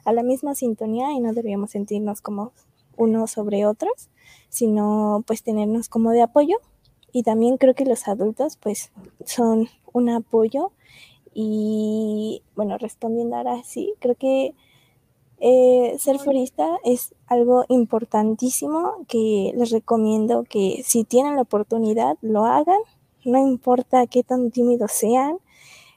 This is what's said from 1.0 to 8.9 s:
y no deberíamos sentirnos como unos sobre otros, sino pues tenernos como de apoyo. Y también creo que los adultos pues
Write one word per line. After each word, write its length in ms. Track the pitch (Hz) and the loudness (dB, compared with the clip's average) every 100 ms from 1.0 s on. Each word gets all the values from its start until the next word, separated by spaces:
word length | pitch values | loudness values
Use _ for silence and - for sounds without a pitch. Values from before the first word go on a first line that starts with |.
| 277 | -4
y 60 | 277 | -4
no 140 | 233 | -4
deberíamos 380 | 226 226 202 208 | -4 -4 -6 -6
sentirnos 500 | 208 202 208 208 208 | -8 -6 -6 -6 -8
como 320 | - 202 226 _ _ _ _ - | -10 -10 -10 _ _ _ _ -2
unos 340 | 226 220 226 | 0 0 -2
sobre 340 | 226 208 202 208 | -6 -4 0 0
otros, 440 | 214 370 508 - _ _ - _ | 0 -4 -6 -10 _ _ -20 _
sino 720 | - 226 214 208 214 208 208 - | -2 0 2 0 0 0 -2 -4
pues 180 | 220 | -6
tenernos 440 | - 214 208 233 - | -4 -2 -2 -2 -4
como 220 | 226 226 | 0 2
de 100 | 233 | 4
apoyo. 360 | 233 294 294 453 _ _ _ _ _ | 4 4 2 0 _ _ _ _ _
Y 120 | 254 | -4
también 340 | 226 220 240 262 | 0 2 2 4
creo 160 | 262 | 4
que 120 | 254 262 | 4 2
los 220 | 233 - | -2 -2
adultos 500 | 202 208 233 302 - | -2 -2 -2 -4 -4
pues 340 | 214 208 - | -8 -6 -10